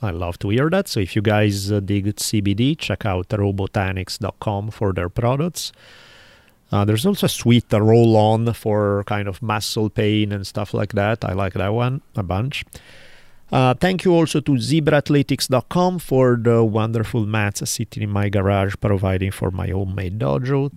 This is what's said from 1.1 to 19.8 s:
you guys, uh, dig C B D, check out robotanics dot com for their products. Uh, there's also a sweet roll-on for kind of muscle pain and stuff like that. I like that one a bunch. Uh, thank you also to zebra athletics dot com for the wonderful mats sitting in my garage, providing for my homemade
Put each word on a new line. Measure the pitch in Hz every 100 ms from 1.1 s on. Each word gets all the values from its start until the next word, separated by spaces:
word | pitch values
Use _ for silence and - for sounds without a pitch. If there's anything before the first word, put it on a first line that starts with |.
you | -
guys, | 104 104 104 101 98
uh, | 104
dig | 98 101 98 101
C | - 110
B | 98
D, | 101 127
check | 160 - 98 107
out | 92 90
robotanics | 104 101 98 98 - 95 95 92 -
dot | 98 -
com | - 101 107
for | - 104
their | 90 87
products. | - 117 135 170 - - - - - - - - _ _ _ _
Uh, | 101 101
there's | 110 160
also | 202 196
a |
sweet | - 120 120 -
roll-on | 110 107 113 117 110 107 110 117
for | 110 110 104 104 101 101
kind | 104 101
of | 92
muscle | 110 107 - - 110
pain | - 107 107 107
and | 101 98
stuff | - 104
like | 113 104
that. | 104 101 117 98
I |
like | 95 98
that | - 95
one | 110 120 135 - -
a |
bunch. | 90 92 123 - - - - - - - - - -
Uh, | - 127
thank | 123 180 190 190
you |
also | 170 160 156
to | 143 135
zebra | 113 156 151 156
athletics | - 147 135 135 -
dot | 131 -
com | 175 180 180
for | - 131 127 120
the | 117 117
wonderful | 113 107 110 113 107 127 104
mats | 107 104 - -
sitting | - 110 -
in | 107
my | 101 101
garage, | 101 98 98 98 98
providing | 110 101 95 95 95
for | - 101
my | 92 92
homemade | 92